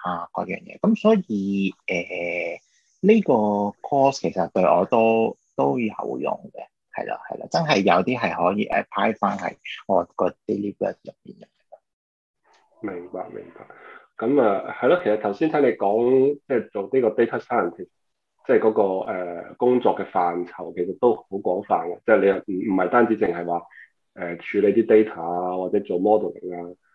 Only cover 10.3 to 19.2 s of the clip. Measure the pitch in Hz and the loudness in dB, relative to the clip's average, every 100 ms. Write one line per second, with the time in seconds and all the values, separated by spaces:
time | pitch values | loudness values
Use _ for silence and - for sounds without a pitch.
10.3 | - - 101 101 - 95 - - - - | -2 -6 -4 -6 -4 -6 -6 -16 -20 -20
11.3 | - - _ _ - _ _ _ _ _ | -20 -20 _ _ -20 _ _ _ _ _
12.3 | _ _ _ _ _ 104 90 87 90 - | _ _ _ _ _ -12 -12 -12 -12 -12
13.3 | 55 - - - - - - _ - 117 | -14 -18 -20 -20 -20 -20 -20 _ -6 0
14.3 | 143 110 98 - - 127 180 104 107 104 | 2 2 0 -4 -2 0 2 0 -2 -2
15.3 | 98 156 156 127 - 101 110 120 131 139 | -2 -2 2 0 0 0 0 2 4 2
16.3 | 143 - 120 - 101 98 131 113 117 117 | -2 -4 -4 -4 -8 -2 0 0 2 0
17.3 | 120 - 120 87 - 90 _ _ _ _ | -2 -2 -2 -2 -6 -16 _ _ _ _
18.3 | _ - 117 110 107 98 95 - 92 | _ 2 4 4 2 0 -2 -4 -6